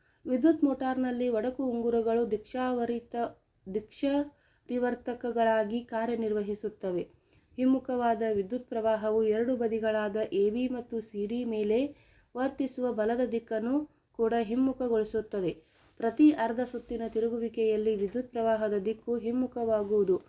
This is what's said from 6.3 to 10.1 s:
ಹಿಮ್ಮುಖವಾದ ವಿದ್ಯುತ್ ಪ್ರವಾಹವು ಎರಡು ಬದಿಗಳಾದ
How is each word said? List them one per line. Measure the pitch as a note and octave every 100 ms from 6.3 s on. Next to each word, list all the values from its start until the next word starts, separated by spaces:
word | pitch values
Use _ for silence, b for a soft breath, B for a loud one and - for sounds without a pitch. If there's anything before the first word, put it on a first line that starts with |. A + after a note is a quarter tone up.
| G#3+ G3+ G#3 G#3 - F#3+ F3+ - _ b b b -
ಹಿಮ್ಮುಖವಾದ | B3+ C4 C4 B3 A#3+ A3 A3+
ವಿದ್ಯುತ್ | G3+ F#3+ B3 B3
ಪ್ರವಾಹವು | A3+ A3 A3 G#3+ A3
ಎರಡು | A3 G#3+ A#3+ A#3+
ಬದಿಗಳಾದ | A#3 A3+ A3 G#3+ G#3